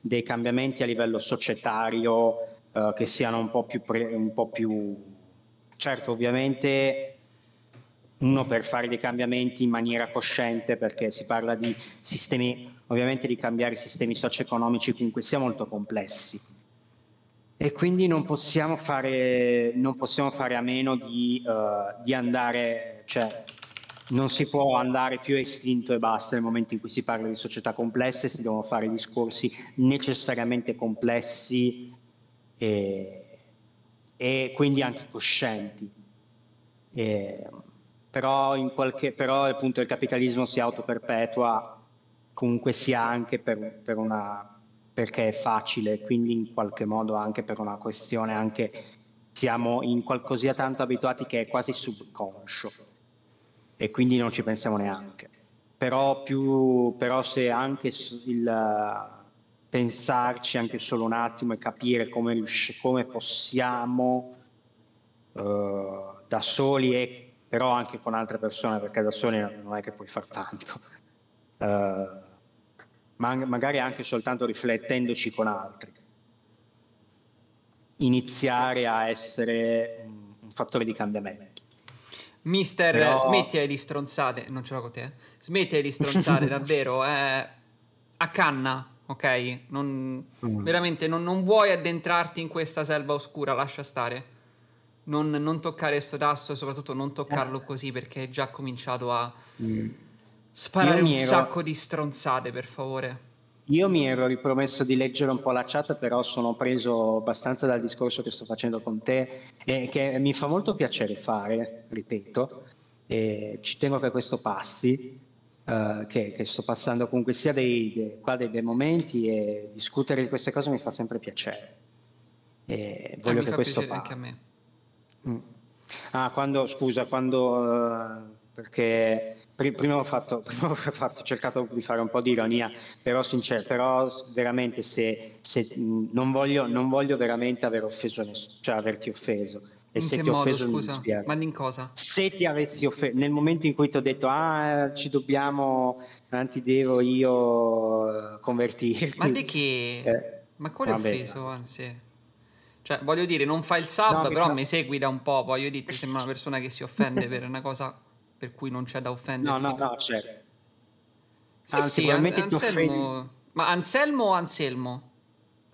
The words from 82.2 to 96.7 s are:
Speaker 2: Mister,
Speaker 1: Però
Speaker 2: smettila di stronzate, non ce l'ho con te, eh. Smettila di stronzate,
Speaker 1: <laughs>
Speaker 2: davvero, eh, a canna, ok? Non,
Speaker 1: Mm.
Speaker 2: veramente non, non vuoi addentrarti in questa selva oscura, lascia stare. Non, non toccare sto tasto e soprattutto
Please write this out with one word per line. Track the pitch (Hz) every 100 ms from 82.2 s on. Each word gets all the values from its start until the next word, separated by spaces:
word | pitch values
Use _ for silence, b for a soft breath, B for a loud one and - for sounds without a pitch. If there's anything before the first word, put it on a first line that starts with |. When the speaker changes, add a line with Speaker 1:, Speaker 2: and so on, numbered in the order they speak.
| B B
Speaker 2:
Mister, | 160 185 185 - 170
Speaker 1:
Però | 151 151 135
Speaker 2:
smettila | 131 123 123 156 143
di | 139
stronzate, | - 147 143 - 135 120 117
non | 131
ce | 123
l'ho | 131
con | 117
te, | 120
eh. | 123 - B B
Smettila | - 185 180 156
di | 143
stronzate, | 135 143 185 170 - 139
Speaker 1:
<laughs> |
Speaker 2:
davvero, | 139 139 151 131 127
eh, | 135 143 139 135 - - _ _ _ _ _ -
a | 165
canna, | - 160 139 131 131 135 -
ok? | - 135 139 127 123 123 123
Non, | 139 143 135 131 131 131 -
Speaker 1:
Mm. | 120 107
Speaker 2:
veramente | 101 175 175 160 160
non, | 165
non | 175 185
vuoi | 185 214 202
addentrarti | 175 170 170 165 170 165 170
in | 160
questa | 160 160 160
selva | 151 151 139
oscura, | 147 - 156 139
lascia | 127 139 -
stare. | 139 - 120 123 131 b b b b b b _
Non, | - 147 151
non | 147 151 160
toccare | 165 160 156 147
sto | 143 143
tasto | 147 143 -
e |
soprattutto | 143 139